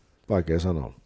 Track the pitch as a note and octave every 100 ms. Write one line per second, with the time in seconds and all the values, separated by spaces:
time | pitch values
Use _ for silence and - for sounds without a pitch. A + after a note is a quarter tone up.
0 | _ _ - G2+ D#2+ E2 F2+ E2 A#1+ -